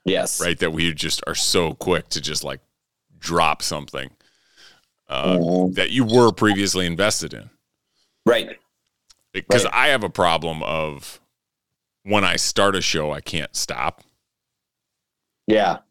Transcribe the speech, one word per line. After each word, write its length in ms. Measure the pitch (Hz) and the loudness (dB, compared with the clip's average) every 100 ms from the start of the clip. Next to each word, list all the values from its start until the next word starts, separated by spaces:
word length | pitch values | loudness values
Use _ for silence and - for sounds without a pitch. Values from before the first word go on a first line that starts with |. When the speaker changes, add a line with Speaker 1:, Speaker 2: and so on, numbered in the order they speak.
Speaker 1:
Yes. 340 | 92 92 - - | -2 -2 -2 -2
Speaker 2:
Right, 200 | 87 82 | -2 0
that 140 | 85 | -2
we 180 | 80 85 | 0 -2
just 300 | 73 80 - - | -2 -4 -4 -4
are 80 | |
so 380 | 82 - 95 80 | -4 0 2 0
quick 380 | - 95 85 - | -2 0 0 0
to 100 | 78 | -6
just, 240 | 73 71 | -6 -6
like, 160 | 71 67 _ _ _ _ _ _ | -8 -10 _ _ _ _ _ _
drop 440 | - 85 78 76 | -2 2 2 0
something, 480 | - 78 69 67 65 _ _ _ _ _ - _ _ _ - | -4 -8 -8 -12 -12 _ _ _ _ _ -20 _ _ _ -10
uh, 300 | 67 80 90 | -4 0 0
Speaker 1:
Mm-hmm. 340 | 82 92 92 | 2 2 0
Speaker 2:
that 180 | 92 92 | 0 0
you 140 | 123 | 0
were 260 | 110 123 117 | 4 6 6
previously 520 | 90 107 98 98 92 | 6 2 2 0 0
invested 480 | 87 82 104 - 78 | -2 0 0 0 -6
in. 160 | 57 - _ _ _ _ _ _ _ 117 | -12 -18 _ _ _ _ _ _ _ 0
Speaker 1:
Right. 320 | 113 - - _ _ _ _ _ _ _ 95 - | 2 0 -12 _ _ _ _ _ _ _ -8 2
Speaker 2:
'Cause 140 | 101 | 2
Speaker 1:
Right. 100 | 120 | 2
Speaker 2:
I 140 | 117 143 | 2 2
have 160 | 131 | 2
a 60 | 98 | 0
problem 520 | - 87 82 82 80 | 0 2 2 -2 -6
of 560 | - 80 78 69 - - _ _ _ _ _ _ _ _ | -4 -4 -4 -8 -16 -20 _ _ _ _ _ _ _ _
when 200 | 98 104 | 0 2
I 140 | 92 80 | 4 2
start 400 | - - 101 95 | 0 2 2 2
a 60 | |
show, 300 | - 82 76 | -2 -2 -2
I 100 | 73 | -6
can't 340 | - 82 69 - | -6 -6 -6 -6
stop. 480 | - 71 73 - _ _ _ _ _ _ _ _ _ _ _ _ _ _ - | -6 -6 -6 -8 _ _ _ _ _ _ _ _ _ _ _ _ _ _ 0
Speaker 1:
Yeah. 320 | 110 92 82 _ | 2 2 -2 _